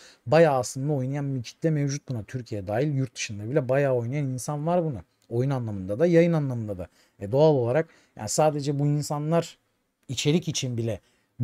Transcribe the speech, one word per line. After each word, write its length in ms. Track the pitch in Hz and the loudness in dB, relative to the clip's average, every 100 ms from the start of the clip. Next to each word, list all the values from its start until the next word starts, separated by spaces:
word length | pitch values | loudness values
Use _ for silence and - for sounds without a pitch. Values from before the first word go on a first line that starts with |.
| - - - | -12 -14 2
bayağı 320 | 151 165 131 | 6 6 4
aslında 340 | 120 135 139 | -2 -4 -2
oynayan 420 | 147 127 143 143 | -2 -2 -4 -4
bir 80 | 131 | -4
kitle 280 | 113 - 165 | -6 -4 0
mevcut 380 | 151 143 143 - | 0 0 -4 -6
buna. 140 | 120 | -8
Türkiye 440 | 95 127 117 104 95 | -6 -10 -8 -8 -2
dahil 280 | 107 151 | 0 0
yurt 200 | 135 131 | 0 -2
dışında 360 | - - 101 110 | -6 -10 -8 -2
bile 180 | 151 123 | -2 0
bayağı 260 | 135 143 | 2 2
oynayan 320 | 127 117 147 135 | 0 0 -4 -4
insan 400 | 127 - 147 156 | -4 -6 -4 0
var 180 | 180 | 0
bunu. 140 | 160 110 - _ _ | 0 -6 -12 _ _
Oyun 220 | 117 131 | -2 0
anlamında 480 | 135 113 101 92 107 | -2 -2 -6 -4 0
da, 80 | 175 | 4
yayın 260 | 165 170 | 6 6
anlamında 460 | 165 139 120 107 92 | 2 0 -4 -6 -8
da. 100 | 85 _ _ _ | -10 _ _ _
E, 120 | 101 | -2
doğal 220 | 131 156 | 4 6
olarak 340 | 143 117 139 160 _ _ - | 4 2 0 -2 _ _ -12
yani 120 | 107 | -4
sadece 500 | - 156 147 139 143 | 2 2 2 -2 0
bu 80 | 147 | 2
insanlar 720 | 147 143 147 151 165 165 - _ _ _ _ - | 0 -2 -6 0 0 -2 -12 _ _ _ _ -10
içerik 400 | 123 147 170 - | -2 2 2 0
için 280 | - 127 117 | -4 -4 -2
bile 240 | 117 98 - _ _ - | -2 -4 -10 _ _ 0